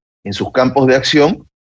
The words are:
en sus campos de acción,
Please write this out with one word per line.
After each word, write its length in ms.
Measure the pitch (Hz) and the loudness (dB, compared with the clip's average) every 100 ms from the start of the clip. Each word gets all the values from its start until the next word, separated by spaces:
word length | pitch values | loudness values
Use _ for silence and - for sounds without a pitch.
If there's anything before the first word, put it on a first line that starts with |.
| _ _ | _ _
en 100 | 101 | -12
sus 180 | 101 104 | -8 -4
campos 340 | 127 127 131 131 | -2 0 0 2
de 80 | |
acción, 540 | 131 - 151 147 - - _ | 2 2 2 2 -2 -10 _